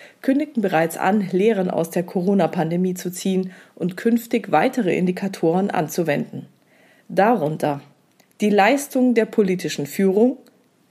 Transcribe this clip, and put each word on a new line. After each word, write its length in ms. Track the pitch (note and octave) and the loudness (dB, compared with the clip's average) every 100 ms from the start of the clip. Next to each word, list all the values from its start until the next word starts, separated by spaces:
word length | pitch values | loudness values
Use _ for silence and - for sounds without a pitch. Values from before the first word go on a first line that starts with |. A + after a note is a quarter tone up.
| - _ | -20 _
kündigten 400 | - C4+ D4+ - | -2 0 -2 -2
bereits 340 | G3 D#3 E3 - | 0 0 0 -2
an, 320 | F#3+ G#3+ F3+ | 0 0 0
Lehren 400 | F3+ G#3+ G3+ F#3 | 0 2 2 0
aus 180 | - E3+ | -2 -2
der 140 | F#3 | -4
Corona-Pandemie 880 | F3+ F#3+ F3+ G3+ D#3+ F3+ D#3+ F3 F#3 | -4 -2 0 2 2 0 -2 0 -2
zu 180 | F3+ F3+ | -2 -8
ziehen 400 | F3+ F#3+ F#3+ F#3 - - | -6 -2 -2 -2 -10 -20
und 240 | - F3+ - | -8 -6 -2
künftig 540 | A#3 A#3 - A#3+ - | 0 0 0 -4 0
weitere 440 | D#3 A3+ C4 F#3 - | 2 2 0 0 0
Indikatoren 760 | F#3 F3+ G3 F#3+ E3 F3 G3 | 0 -2 -6 -2 0 2 0
anzuwenden. 720 | - D3+ - D#3+ D3 - - - _ _ _ _ _ _ | -2 -2 -2 -2 -2 -4 -10 -14 _ _ _ _ _ _
Darunter 720 | F3+ G#3 A#3 D3 D#3 D3+ C#3+ - _ _ _ _ _ | 0 2 2 -2 -2 -2 -4 -8 _ _ _ _ _
die 100 | G#3 | 2
Leistung 640 | G3+ G3+ C#4 C#4+ C4 B3+ | 4 4 2 0 0 2
der 120 | A3+ A3 | 2 2
politischen 600 | - G3 F#3 D3+ - C#3+ | 0 0 0 -4 -6 -6
Führung, 520 | - G3 F#3+ A#3+ C4 - _ _ _ _ | 0 2 4 2 2 -12 _ _ _ _